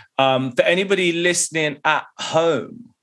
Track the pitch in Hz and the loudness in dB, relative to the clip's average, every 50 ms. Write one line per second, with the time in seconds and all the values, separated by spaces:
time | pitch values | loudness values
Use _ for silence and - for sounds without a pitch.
0 | - _ _ - 135 135 131 127 131 131 123 - 180 175 175 185 202 190 202 185 | -20 _ _ 0 2 2 2 0 -2 -2 0 0 2 2 2 0 0 0 0 2
1 | 180 175 165 170 170 175 175 175 - - 156 160 156 151 143 147 _ 156 151 143 | 2 0 0 2 0 0 0 0 -2 -4 -2 -2 -2 -2 -4 -2 _ 0 0 0
2 | - - _ - - - - 160 165 170 156 120 82 - - - - - _ _ | -2 -8 _ -12 -10 -2 0 2 2 2 0 0 -4 -8 -14 -18 -20 -20 _ _